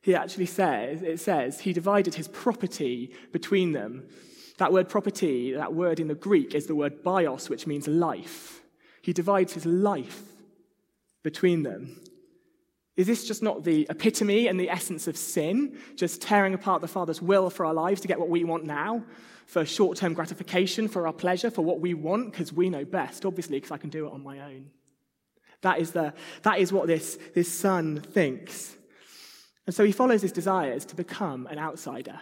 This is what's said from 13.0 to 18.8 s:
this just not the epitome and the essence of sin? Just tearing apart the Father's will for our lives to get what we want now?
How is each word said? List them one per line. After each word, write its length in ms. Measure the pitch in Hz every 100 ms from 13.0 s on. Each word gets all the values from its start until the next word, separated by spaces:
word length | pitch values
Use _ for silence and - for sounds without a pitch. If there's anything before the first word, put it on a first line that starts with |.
| 185
this 200 | 233 -
just 140 | 214
not 200 | 220 -
the 240 | 156 156 151
epitome 560 | 143 226 214 208 202 233
and 120 | 185
the 120 | 180
essence 360 | 175 - 160 170
of 120 | 156
sin? 580 | - - 156 214 285 - - -
Just 260 | 170 -
tearing 320 | - 208 196
apart 260 | 190 196 175
the 80 | 160
Father's 320 | 196 170 160
will 300 | 180 196 185
for 160 | - 165
our 80 |
lives 260 | 160 170 196
to 80 | 175
get 100 | 190
what 120 | 170
we 120 | 170
want 220 | 170 165
now? 400 | 156 147